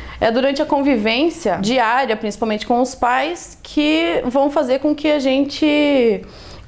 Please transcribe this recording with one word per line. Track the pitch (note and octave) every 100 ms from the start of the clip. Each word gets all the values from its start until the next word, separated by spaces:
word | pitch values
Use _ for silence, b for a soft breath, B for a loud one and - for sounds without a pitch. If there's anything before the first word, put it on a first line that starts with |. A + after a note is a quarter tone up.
| B B
É | A3+
durante | A#3 C4+ C#4
a | D4+
convivência | D4 C#4 B3 G#3+ A#3 E4 D#4+ G#3+ E3+
diária, | G3 C4 A3 B3 C4 A3
principalmente | G#3+ G3+ A3 G#3+ -
com | A#3+
os | B3 -
pais, | B3 C4 D4 F4 - -
que | - - D4 D#4 E4+ D#4+
vão | B3 C4+ C#4+
fazer | D4 C4 C4
com | D4+ D4
que | D#4
a | D4+
gente | C4 C4 C#4+ - D4+ D4 D4 C#4 A#3 F#3+ B B B B